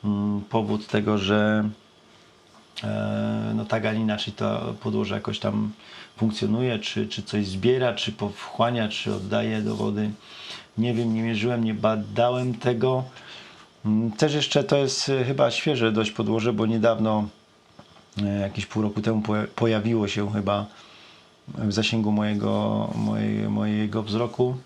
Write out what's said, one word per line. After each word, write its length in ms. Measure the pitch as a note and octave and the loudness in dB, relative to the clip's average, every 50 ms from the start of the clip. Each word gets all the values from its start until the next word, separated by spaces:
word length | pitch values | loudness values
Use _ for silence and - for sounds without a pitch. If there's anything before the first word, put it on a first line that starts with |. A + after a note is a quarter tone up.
| - | 0
mm, 360 | G#2 G#2 G2+ G2+ G#2 G#2 G2+ | 0 0 2 2 0 0 -2
powód 460 | G2+ - - A2+ G#2+ G#2 G#2+ G#2+ G#2+ | -4 0 0 0 0 2 -2 -4 -2
tego, 320 | - - G#2+ G#2 A2+ G#2+ G#2 | 0 0 0 2 2 2 2
że, 500 | F#2+ F#2+ G#2 G#2+ G#2 G#2+ G#2+ G#2+ G#2+ G#2+ G#2+ - - - _ - - - - - - - - - _ - - - - - - - - | 2 2 4 4 4 4 2 2 0 -2 -4 -8 -20 -20 _ -20 -20 -20 -20 -20 -20 -20 -20 -20 _ -20 -20 -20 -20 -18 -14 -8 -6
e, 680 | G#2+ G#2+ G#2+ G#2+ G#2 G#2+ G#2+ G#2+ G#2+ G#2+ G#2+ G#2+ G#2+ A2 | -4 -2 -2 -2 -2 -2 -2 -2 -2 -2 -2 -2 -2 -2
no, 100 | A2 G#2+ | -2 -2
tak, 220 | - A2 A2+ G#2+ | 0 -2 0 0
a 60 | A2 | 0
nie 80 | A2 A2 | 0 2
inaczej 340 | A2 A2 G#2+ G#2 - G#2+ G#2 | 0 0 0 -2 -4 -8 -4
to 400 | - A2 G#2+ A2 - - - A2+ - | -2 -2 -2 0 -2 -4 -6 -8 -6
podłoże 320 | - A2 G#2+ G#2+ G#2+ G2+ G#2 | -4 -2 0 0 0 0 -4
jakoś 240 | G#2 - A2 G#2+ - | -4 -4 -4 -6 -2
tam 340 | - G#2 G#2 G#2+ G#2+ G#2+ - - - - - - - - - | -2 -2 0 0 -2 -2 -6 -10 -18 -20 -20 -20 -20 -20 -4
funkcjonuje, 640 | - A2+ A2 G#2+ - - G#2 G#2+ A#2+ B2+ B2+ A#2 G#2 | 0 0 0 0 0 0 0 2 2 2 0 0 -2
czy, 300 | - - - A2 G#2+ G#2 | -4 -4 -4 -4 -4 -4
czy 140 | - - | -4 -8
coś 240 | G2+ - - G#2+ G#2 | -8 -2 -2 -2 -2
zbiera, 480 | F#2+ F#2+ F#2+ F#2+ B2 B2+ C3 B2+ A#2+ A2+ | -2 -4 2 4 4 4 4 2 0 0
czy 180 | - - A2+ | 0 -4 -6
powchłania, 760 | G#2+ - G#2 G2+ G2 - - - - - A2+ A#2+ B2 A#2 A2 G#2 | -4 -4 -6 -6 -6 -8 -12 -10 0 2 2 2 2 0 -2 -2
czy 260 | - - - A2+ G#2 | -2 -4 -4 -4 -4
oddaje 480 | G2 F#2+ G2+ A2 A2 A2 A2 A2 A2 | -4 -4 -2 0 0 0 0 -2 0
do 140 | G#2 G#2+ A2 | -2 -2 -2
wody. 340 | G#2 G#2+ G#2+ G#2 G#2 G#2+ G#2 G#2 - - - - - - - - - - - _ G#2+ | -2 -2 -2 0 0 -2 -2 -4 -8 -16 -20 -18 -16 -14 -14 -14 -16 -16 -10 _ -2
Nie 160 | A2+ B2 A#2 | 0 0 2
wiem, 200 | A2+ A#2+ A2+ A2+ | 0 0 0 0
nie 80 | A2+ | 0
mierzyłem, 420 | A2+ A2+ A2+ G#2 G#2 B2 B2 A#2 A2+ | 0 0 0 0 0 0 0 0 0
nie 100 | A2 G#2+ | 0 0
badałem 800 | G#2 G#2+ A2 A2 G#2+ G#2 G#2 G2+ A2+ A#2 B2 B2+ B2+ B2+ B2+ A#2+ | 2 2 2 2 0 -4 -4 0 2 2 2 2 0 -2 -2 -4
tego. 500 | G#2+ - B2 B2 A2+ B2 B2+ B2+ B2+ B2+ C3 - - - - - - - - - - - - _ - - | 0 0 0 2 2 2 2 2 2 -2 -4 -12 -18 -18 -18 -18 -18 -18 -20 -20 -20 -20 -20 _ -4 0
Mm, 280 | G#2+ G#2+ G#2+ A2+ A2+ | 2 2 4 2 0
też 220 | G#2+ - D#3 D3+ C#3 | 2 2 2 2 4
jeszcze 300 | D3+ C#3 - - C#3+ C#3 | 0 0 2 2 2 4
to 120 | C#3 D3 | 4 4
jest, 320 | C#3+ C#3 C3 C3 - - - | 4 4 2 0 -2 0 0
e, 160 | C3+ C3 B2 | 0 0 2
chyba 260 | B2 C3+ - C3 B2 | 0 2 2 2 2
świeże 420 | A#2 - - D#3+ D3 A#2+ A#2 A2+ | 2 0 0 0 2 4 2 4
dość 180 | G#2+ A2 A2 G#2 | 4 2 0 0
podłoże, 420 | - - A2+ G#2+ A2 A2+ G#2+ A#2+ | 0 -2 0 0 0 2 2 0
bo 140 | A2 G#2+ A2+ | 2 2 2
niedawno, 640 | A2 A2+ A2+ G#2+ A#2 A2+ A2 A2 A2 G#2+ G#2+ G#2 G#2 - - _ _ _ _ _ _ _ - - - - - - _ - - | 2 2 4 4 4 4 4 2 2 2 2 0 -2 -6 -16 _ _ _ _ _ _ _ -20 -20 -20 -20 -20 -20 _ -4 -2
e, 180 | G#2 G2+ G2+ G2+ | -2 0 0 0
jakieś 260 | G2+ G2 - G#2 G2+ | -2 -2 -4 -6 -8
pół 160 | - - A2 | -4 -2 0
roku 180 | G#2+ G#2 G#2 A2+ | 0 0 0 0
temu 220 | G#2+ A2+ A2+ G#2+ | 0 2 0 0
poja-, 240 | G#2+ G#2+ G#2+ G#2+ G#2+ | 0 0 0 0 -2
pojawiło 640 | - - - A#2+ A2+ A2 G#2+ G#2 A2+ A#2 A2 G2+ G2+ | -4 -2 0 2 2 2 2 2 2 2 2 2 0
się 240 | - G#2+ G#2 G2+ | 0 -2 -2 -2
chyba 340 | G#2+ G#2 G2 G2 G2+ G2+ G#2+ G#2 - - - - - - - - - - - - _ _ _ - | -2 -2 0 0 0 0 -2 -6 -12 -20 -20 -20 -20 -20 -20 -20 -20 -20 -20 -20 _ _ _ -14
w 240 | - - A2+ G#2 | -8 -2 -2 0
zasięgu 400 | G2 A2 G#2+ - A#2 A2+ G#2+ G#2+ | 2 2 0 2 0 2 2 2
mojego, 800 | G#2 G#2 G#2 G#2+ G#2 G#2 G#2+ G#2 G#2 G#2 G#2+ G#2+ G#2+ G#2+ A2 - A2 | 2 2 2 0 0 0 0 0 0 0 0 0 0 0 -2 -2 -2
mojej, 540 | A2 G#2+ G#2+ G#2+ G#2+ G#2+ G#2+ G#2+ G#2+ G#2+ G#2+ | -2 -2 0 0 0 0 0 0 -2 -2 -2
mojego 540 | G#2 G#2 G#2 G#2+ G#2+ G#2+ G#2+ G#2+ G#2+ A2+ | 0 0 0 0 0 0 -2 0 -2 -4
wzroku. 540 | G#2 G#2 G2+ A2 A#2+ A2+ - - B2+ B2 C3 B2+ - | -4 -2 -2 -2 -2 -2 2 2 2 2 2 -4 -10